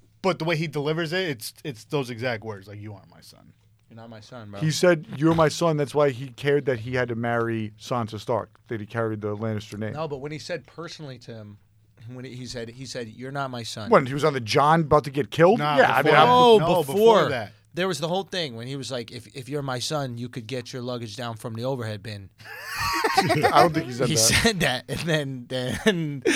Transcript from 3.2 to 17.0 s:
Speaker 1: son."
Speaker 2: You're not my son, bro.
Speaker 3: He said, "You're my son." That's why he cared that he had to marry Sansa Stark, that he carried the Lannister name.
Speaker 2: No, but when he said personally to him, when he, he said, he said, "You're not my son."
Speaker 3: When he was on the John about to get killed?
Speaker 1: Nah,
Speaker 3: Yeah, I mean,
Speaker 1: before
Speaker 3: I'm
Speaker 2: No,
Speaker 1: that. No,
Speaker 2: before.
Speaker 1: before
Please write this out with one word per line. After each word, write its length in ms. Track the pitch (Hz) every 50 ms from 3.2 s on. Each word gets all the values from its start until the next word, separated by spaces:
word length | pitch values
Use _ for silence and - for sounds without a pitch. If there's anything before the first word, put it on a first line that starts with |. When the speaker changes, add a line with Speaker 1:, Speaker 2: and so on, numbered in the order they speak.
Speaker 1:
son." 300 | - - - - 50 - _ _ _ _ _ _ _ _
Speaker 2:
You're 80 | 117 113
not 120 | 113 117
my 120 | 113 107
son, 280 | - - 127 123 110 104
bro. 120 | 101 101
Speaker 3:
He 100 | 151 156
said, 340 | 139 - 180 180 175 156 156 - 131 127
"You're 180 | 151 160 160
my 140 | 165 160 147
son." 260 | - - 170 165 156 147
That's 160 | 143 120 -
why 160 | 147 147 143
he 200 | 127 113 139 131
cared 360 | 117 - 143 143 143 147 131
that 140 | 139 131 113
he 160 | 110 127 127
had 140 | 127 127 120
to 60 | 120
marry 580 | 113 120 117 120 117 117 117 113 110 107 104 107 -
Sansa 400 | - - 131 120 117 110 110 104
Stark, 300 | - - 120 104 98 - _ _ _ -
that 100 | 120 107
he 60 | 104 104
carried 320 | - 117 113 110 110 104
the 140 | 104 104 104
Lannister 420 | 104 113 110 110 104 104 - - 101
name. 160 | 110 107 113
Speaker 2:
No, 140 | 147 160 156
but 100 | 147 131
when 100 | 135 147
he 80 | 156 147
said 260 | - - 175 151 -
personally 540 | - _ - 165 165 - - 156 135 127 113
to 140 | - - 117
him, 240 | 110 107 104 104 104 _ _ _ _ _ _ _ - 110 117
when 160 | 127 127 123
he, 100 | 131 120
he 100 | 123 127
said, 240 | 117 123 123 117 113
he 160 | 117 131 135
said, 240 | 117 - 131 120 107
"You're 220 | 107 - 123 135 139
not 180 | 143 139 131
my 120 | 127 120 113
son." 260 | - - 113 107 -
Speaker 3:
When 160 | - 170 139
he 80 | 123 139
was 100 | 147 139
on 80 | 156 139
the 60 | 131
John 420 | 117 104 107 147 139 147 160 170
about 220 | 160 135 156 151 131
to 80 | 147
get 180 | 131 147 127 -
killed? 300 | - 151 165 180 220 240
Speaker 1:
Nah, 160 | 147 151 151 262
Speaker 3:
Yeah, 140 | - -
I 40 | 113 131
mean, 60 | 139
Speaker 1:
before 120 | - 147 147
Speaker 3:
I'm 100 | 156 247
Speaker 2:
No, 320 | 247 247 247 240 226 208
Speaker 1:
that. 60 | 160 170
No, 80 | - 180
Speaker 2:
before. 180 | 151 131 175
Speaker 1:
before 340 | 202